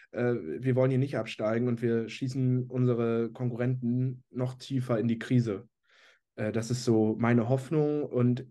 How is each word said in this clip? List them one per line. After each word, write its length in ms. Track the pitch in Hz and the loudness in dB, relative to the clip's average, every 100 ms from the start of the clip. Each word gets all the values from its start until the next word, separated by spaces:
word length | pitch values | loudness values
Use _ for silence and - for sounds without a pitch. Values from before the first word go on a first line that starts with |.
| - | -10
äh, 240 | - 120 120 | -2 0 0
wir 400 | 78 71 127 127 | -4 -4 0 2
wollen 160 | 131 | 4
hier 80 | 127 | 2
nicht 180 | 139 123 | 0 -2
absteigen 500 | 107 - 110 117 123 | -6 -4 -2 0 0
und 140 | 117 | 0
wir 260 | 117 117 110 | 0 0 -2
schießen 600 | - 135 135 127 127 127 | -6 -6 0 0 0 -2
unsere 640 | 127 127 117 117 117 117 | 0 2 2 2 0 -2
Konkurrenten 920 | 113 127 113 123 127 120 123 131 127 _ | -4 -4 -2 -2 -2 -2 0 -2 -6 _
noch 240 | 123 127 | -6 -6
tiefer 460 | - - 135 127 117 | -6 -6 -4 0 0
in 80 | 117 | 0
die 120 | 113 | -2
Krise. 480 | - 127 113 95 - _ _ _ - _ _ - | 2 2 2 -2 -8 _ _ _ -20 _ _ -6
Äh, 160 | 107 | -4
das 180 | 110 113 | -2 -2
ist 140 | 123 - | -2 2
so 320 | 110 107 110 | 4 4 2
meine 300 | 117 120 113 | 4 4 4
Hoffnung 540 | 131 - 156 147 151 | 0 0 0 0 0
und 420 | 143 123 123 123 - | -2 2 2 2 -2